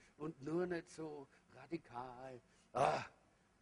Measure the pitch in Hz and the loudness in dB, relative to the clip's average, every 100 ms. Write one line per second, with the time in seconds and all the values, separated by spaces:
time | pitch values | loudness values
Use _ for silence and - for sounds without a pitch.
0 | - - 156 151 143 170 180 170 165 - | -20 -6 -6 -4 0 2 2 0 -4 -6
1 | 160 147 135 - - 127 139 165 - 120 | -6 -6 -12 -18 -20 -18 -6 -6 -4 -6
2 | 127 123 131 123 - - - 120 147 147 | -6 -8 -10 -10 -14 -20 -2 6 6 6
3 | - - - _ _ _ | -2 -12 -20 _ _ _